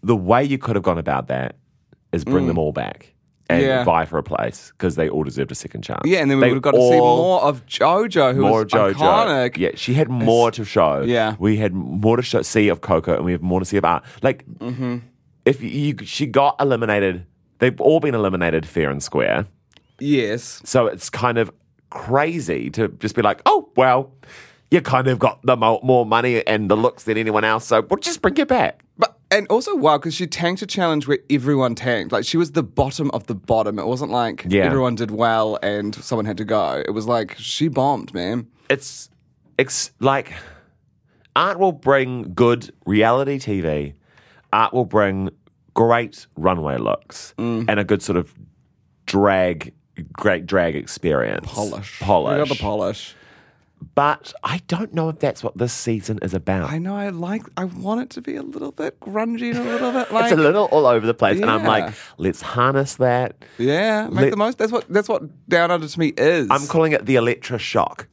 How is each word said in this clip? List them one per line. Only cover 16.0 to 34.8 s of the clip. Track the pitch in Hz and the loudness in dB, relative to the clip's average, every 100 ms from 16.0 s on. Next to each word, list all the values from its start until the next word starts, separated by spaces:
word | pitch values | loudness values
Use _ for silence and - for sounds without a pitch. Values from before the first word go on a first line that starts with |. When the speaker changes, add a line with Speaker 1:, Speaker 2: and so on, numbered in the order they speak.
Speaker 1:
she | 101 - 143 | -8 -6 0
got | 131 139 - | 2 2 2
eliminated, | 139 120 117 104 98 90 87 _ _ _ | 0 0 2 2 0 -2 -10 _ _ _
they've | 123 - | 0 2
all | - 160 | 2 4
been | 151 | 2
eliminated | 117 101 92 85 80 82 | 0 0 0 0 0 -2
fair | - 73 | -2 -2
and | 69 | -4
square. | - 73 50 58 104 _ _ _ _ _ | -4 -2 0 0 -4 _ _ _ _ _
Speaker 2:
Yes. | 143 143 107 113 - - | -2 -2 -2 -6 -10 -16
Speaker 1:
So | - 135 113 | -2 0 2
it's | 92 - | -2 -10
kind | - 123 117 | -2 0 0
of | 110 _ _ _ _ | -2 _ _ _ _
crazy | - - 135 156 170 110 73 58 | -16 -2 0 0 -4 -4 -4 -4
to | - 107 | -4 -4
just | - 107 113 | -2 -6 0
be | |
like, | 104 - - | 0 2 2
"Oh, | 403 - - | 2 0 2
well, | 127 127 135 _ - - - _ _ | 4 4 0 _ -20 -20 -20 _ _
you | 175 | 0
kind | 135 127 131 | 2 0 2
of | 123 | 2
got | 123 - | 0 0
the | 127 123 | 0 2
mo-, | 110 113 | 4 2
more | 127 127 | 4 2
money | 110 113 123 117 - | 4 2 2 0 0
and | 107 104 | 0 2
the | 107 | 2
looks | 120 - | 2 -2
than | - 110 | -4 -2
anyone | 110 107 | 0 2
else, | 110 110 | 2 0
so | - 110 - | 2 0 2
we'll | 190 | -2
just | - 330 | -2 -2
bring | 190 277 | 0 0
you | 294 | 0
back." | 254 123 - _ - | 2 0 -4 _ -4
Speaker 2:
But, | - _ _ | -4 _ _
and | 208 202 | -2 2
also, | 214 415 | -2 0
wow, | 381 156 147 | 0 2 2
'cause | 165 | 0
she | 160 175 | -6 -6
tanked | - 170 185 | -2 -2 -4
a | 202 | -6
challenge | - 175 151 135 | -2 0 0 -2
where | 147 _ | -4 _
everyone | 143 127 143 127 | -2 0 2 0
tanked. | 113 127 117 85 | -2 -2 -2 0
Like, | 117 | -2
she | - 165 | 0 -2
was | 165 | 0
the | 147 | -2
bottom | 117 - 139 139 147 | -4 -2 -2 -2 -4
of | 147 - | -4 -6
the | |
bottom. | 101 - 113 107 101 | -10 0 0 0 -2
It | 87 | -4
wasn't | 127 143 | -4 -4
like | 120 120 - 90 | -2 -2 -4 0
Speaker 1:
Yeah. | 98 | 2
Speaker 2:
everyone | 95 139 | 2 2